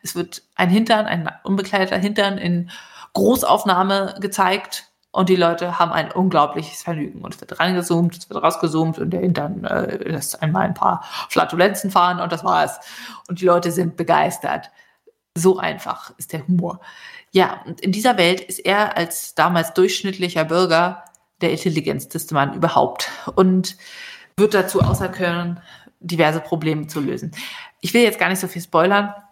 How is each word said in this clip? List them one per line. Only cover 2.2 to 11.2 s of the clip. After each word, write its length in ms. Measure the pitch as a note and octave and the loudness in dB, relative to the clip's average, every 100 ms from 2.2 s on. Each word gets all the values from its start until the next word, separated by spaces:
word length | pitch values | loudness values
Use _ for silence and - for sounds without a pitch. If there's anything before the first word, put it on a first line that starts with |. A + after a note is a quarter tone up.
| G3 G3 | -2 0
in 340 | F3 F3 F3 - - - - | -2 -2 -2 -12 -20 -20 -8
Großaufnahme 1000 | - G3+ B3+ - F#3+ G#3 F3+ F#3+ G3 F#3+ - | 0 2 4 4 2 2 2 2 0 -2 -6
gezeigt 680 | G3 G3 F#3 G3 - - - _ _ | -8 0 0 0 -4 -14 -16 _ _
und 180 | - F#3 | 0 2
die 60 | F#3 | 4
Leute 420 | E3+ E3+ F3 E3+ | 4 2 -4 0
haben 140 | E3+ | 0
ein 200 | E3 D3+ | 0 -2
unglaubliches 720 | - F#3 D#3+ D3 D#3 D#3 - | 0 2 4 2 0 -10 -10
Vergnügen. 400 | - D#3+ D3 - | -8 -6 -6 -10
Und 140 | - - | -14 -16
es 60 | |
wird 180 | - - | -16 -2
rangezoomt, 580 | E3+ F3+ F3 E3+ E3+ - | 0 0 0 2 2 -2
es 120 | - | -10
wird 120 | - | 0
rausgezoomt 560 | D#3+ - E3 D#3+ D#3+ D#3+ | 0 2 0 2 0 -2
und 120 | D#3+ | -4
der 80 | F3+ | -2
Hintern, 460 | F#3 E3+ D3 - - | 0 0 -4 -6 -4
äh, 320 | - - - - | -2 -2 -6 -6
lässt 320 | D#3+ D#3 - | -6 -6 -4
einmal 240 | D#3 F3+ - | -2 0 0
ein 80 | |
paar 300 | F3 - F3 - - | 2 0 0 -6 -12